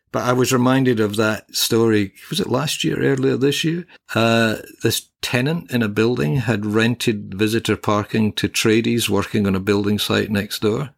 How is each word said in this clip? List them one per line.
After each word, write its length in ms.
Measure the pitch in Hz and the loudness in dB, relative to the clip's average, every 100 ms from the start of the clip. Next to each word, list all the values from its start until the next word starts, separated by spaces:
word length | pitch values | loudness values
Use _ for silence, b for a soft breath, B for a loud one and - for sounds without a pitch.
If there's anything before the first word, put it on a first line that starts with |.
| _ | _
but 100 | 113 | -4
I 80 | 120 | 0
was 220 | 127 127 | 0 2
reminded 460 | 127 127 131 127 110 | 2 2 2 2 2
of 160 | 104 104 | 0 0
that 360 | 110 107 - - | 0 -2 -6 -4
story, 580 | - 113 113 107 98 - - | 0 2 4 2 0 -8 -8
was 100 | 160 | -6
it 80 | - | -2
last 340 | 127 147 - 156 | -2 -2 -4 -4
year, 180 | 151 | 0
earlier 320 | 135 135 135 120 | 0 2 0 2
this 280 | 139 139 160 | 0 0 -2
year? 200 | 175 - B - 110 | -4 -8 B -4 0
Uh, 420 | 113 117 113 - - - | 2 2 2 -2 -10 -4
this 280 | 113 - - _ | -2 -2 -6 _
tenant 480 | - 123 139 170 - | -4 -2 -2 -4 -4
in 120 | 123 | -2
a 60 | 107 | 0
building 480 | 107 113 123 147 143 | 0 0 0 0 0
had 280 | 110 104 104 | 0 -2 0
rented 680 | 107 113 117 123 104 104 95 | 0 2 0 -2 -2 -4 -2
visitor 400 | 107 113 - 104 | 0 0 0 -2
parking 560 | - 104 101 113 107 | 0 -2 0 0 0
to 140 | - 101 | 0 -2
tradies 600 | - 113 113 117 117 110 | 0 2 4 2 0 0
working 360 | 101 - 110 98 | 0 0 0 0
on 100 | 92 | 0
a 40 | |
building 400 | 98 101 101 104 | 0 0 0 0
site 320 | - 101 101 | 0 0 0
next 300 | 101 104 - | -2 -4 -2
door. 300 | 107 120 147 | -2 -2 -6